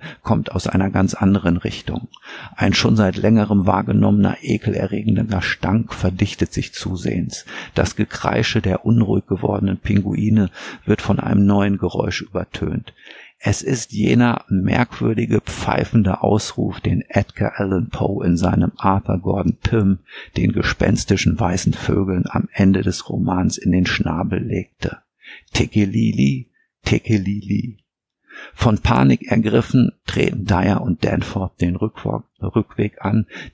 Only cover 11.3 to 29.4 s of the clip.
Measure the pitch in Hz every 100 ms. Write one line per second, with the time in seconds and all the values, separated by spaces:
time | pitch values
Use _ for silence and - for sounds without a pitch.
11.3 | 101 101 101 101 98 90 - - 90 -
12.3 | 87 90 - 76 78 - - - - -
13.3 | _ 98 - - 127 - 104 127 120 120
14.3 | - - 98 95 87 120 - 117 110 113
15.3 | 107 - - - - - 117 98 - -
16.3 | 104 - - 104 - - 87 - 101 -
17.3 | - 101 - 98 95 117 - 101 98 87
18.3 | 87 90 95 - - 101 98 - 95 95
19.3 | 98 - - - 113 98 92 - - -
20.3 | - 98 95 - - - - - 98 -
21.3 | 87 87 92 - - - 98 98 90 -
22.3 | - - - 98 95 92 - - 87 90
23.3 | 90 90 - 95 90 90 - 87 82 98
24.3 | 92 107 101 - - 90 - _ _ -
25.3 | - _ - - 107 98 110 110 107 139
26.3 | 131 - _ _ _ - 110 - 107 95
27.3 | 104 101 104 117 104 _ _ _ _ _
28.3 | - - - - 107 - 123 135 - -
29.3 | 113